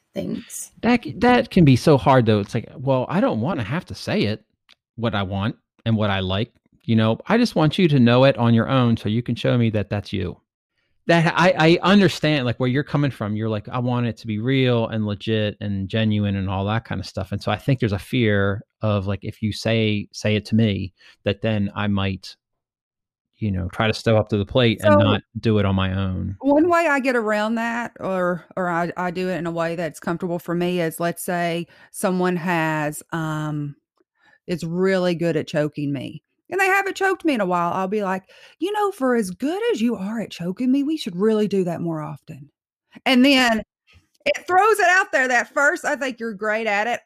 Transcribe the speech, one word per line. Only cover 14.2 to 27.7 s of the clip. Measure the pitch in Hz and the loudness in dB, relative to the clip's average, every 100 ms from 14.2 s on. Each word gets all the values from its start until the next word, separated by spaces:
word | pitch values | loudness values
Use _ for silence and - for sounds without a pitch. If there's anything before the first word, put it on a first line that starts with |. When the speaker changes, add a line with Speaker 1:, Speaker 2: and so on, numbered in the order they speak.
| 113 | -6
Speaker 2:
be | 107 | -4
real | 120 135 127 120 113 | 0 2 2 2 0
and | 110 107 | -2 -4
legit | 101 - 110 107 - | -4 -2 -2 -2 -4
and | 107 98 95 | -6 -4 -2
genuine | 110 110 104 101 98 | 0 0 2 0 -2
and | 95 | -2
all | 95 98 | -2 -2
that | 113 - | -4 -4
kind | 98 | -8
of | - | -8
stuff." | - 95 | -8 -8
And | 101 | -6
so | - | -4
I | 104 | -4
think | - 135 | 0 0
there's | 110 | 0
a | 98 | -2
fear | - 131 110 101 98 101 - _ | -4 0 2 2 0 -2 -8 _
of, | 110 104 95 | -2 -2 -2
like, | 98 | -6
if | 104 - | -8 -6
you | 107 | -4
say, | - 110 113 110 104 - | -2 -2 0 0 -2 -6
say | - 107 107 | -6 -2 -2
it | - | 2
to | 113 | 2
me, | 113 98 95 - - _ | 2 0 -6 -12 -20 _
that | 104 101 | -4 -2
then | 113 107 98 | -2 0 -2
I | 98 104 | -2 -2
might | 101 98 95 - - _ _ _ _ _ _ _ _ _ _ | 0 -2 -4 -10 -20 _ _ _ _ _ _ _ _ _ _
you | 107 | -4
know, | 92 90 | -4 -4
try | - 110 | -2 0
to | |
step | - - 110 | 0 2 2
up | 104 | 2
to | 104 | 0
the | 98 | 0
plate | 131 120 104 | 2 2 2
and | 98 | 4
Speaker 3:
So, | 98 | 4
Speaker 2:
not | 104 104 - 110 | 4 0 -4 -4
do | 113 107 | 0 2
it | 98 | 2
on | 95 | 0
my | 95 | 0
own. | 95 95 92 92 95 | -2 -4 -4 -6 -4
Speaker 3:
one | 269 294 349 | 2 2 4
way | 339 330 | 2 2
I | 277 | 0
get | 254 240 | 0 0
around | 214 208 214 233 | 0 0 -2 -2
that, | 233 | -4